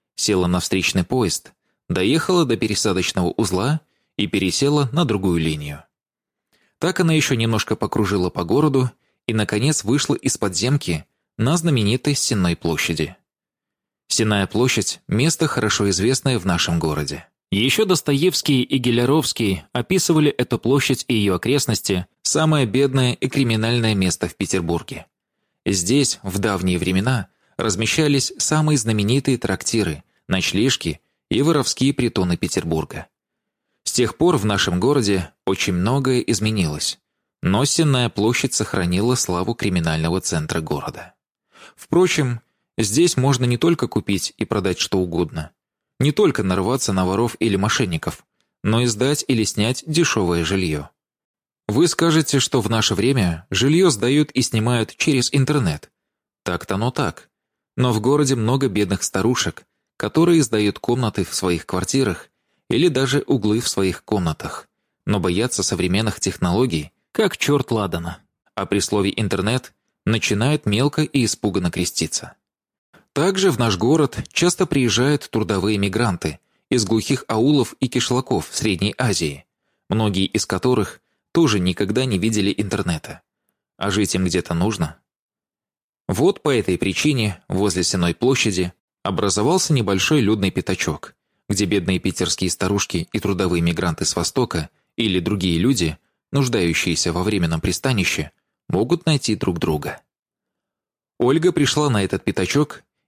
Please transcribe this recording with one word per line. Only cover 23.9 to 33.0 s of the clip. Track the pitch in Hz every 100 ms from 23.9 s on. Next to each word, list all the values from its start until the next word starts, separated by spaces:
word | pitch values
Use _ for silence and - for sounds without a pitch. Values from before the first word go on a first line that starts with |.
место | 101 92 - 87
в |
Петербурге. | - 92 95 82 85 - - - _ _ _ _ _
Здесь | - 98 87 135 131 -
в | 98 92
давние | 107 98 92 90
времена | 85 92 117 127 92 _ _ -
размещались | 110 92 110 - 151 139 - -
самые | - 156 151 147
знаменитые | 113 107 101 135 143 120
трактиры, | 110 92 - 113 92 73 - _ -
ночлежки | 92 - 95 127 - 85 73 _ _ -
и | 104
воровские | 147 147 127 - 135
притоны | 139 120 - 90 85
Петербурга. | 92 - 82 80 76 -